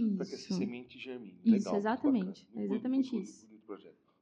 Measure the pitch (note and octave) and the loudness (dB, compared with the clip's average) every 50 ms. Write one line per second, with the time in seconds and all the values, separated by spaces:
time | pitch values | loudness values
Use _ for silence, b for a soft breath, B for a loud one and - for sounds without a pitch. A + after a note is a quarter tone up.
0 | A#3 G#3+ G3 F#3 F#3+ - G3+ G3 - - G3 F3 - A3 A#3+ B3 B3 B3+ - B3+ | 4 2 2 0 -2 -4 -6 -10 -6 -4 -2 0 0 -2 -4 -8 -12 -14 -16 -14
1 | A#3+ C4 B3+ B3 A3+ F#3+ F3+ F3+ F3+ A3+ A3 G3+ G3 G3 G#3+ G3+ G3+ G#3+ A#3+ C4 | -10 -10 -10 -10 -10 -12 -12 -2 4 6 6 6 6 2 0 0 2 0 0 2
2 | - D4 C4 G#3+ F#3 F#3+ G3+ - - _ - A3 G#3 G3 G3+ G#3+ - B3+ C4 C4+ | 2 2 4 4 2 -2 -6 -10 -16 _ -8 -6 -2 -2 -2 -2 0 0 2 2
3 | B3+ - A#3+ G#3 F#3 - - - - - - - _ - G2+ F2+ E2 E2+ D#2 _ | 2 2 0 -4 -4 -6 -10 -18 -20 -20 -20 -20 _ -14 -14 -14 -14 -20 -20 _
4 | _ _ _ _ | _ _ _ _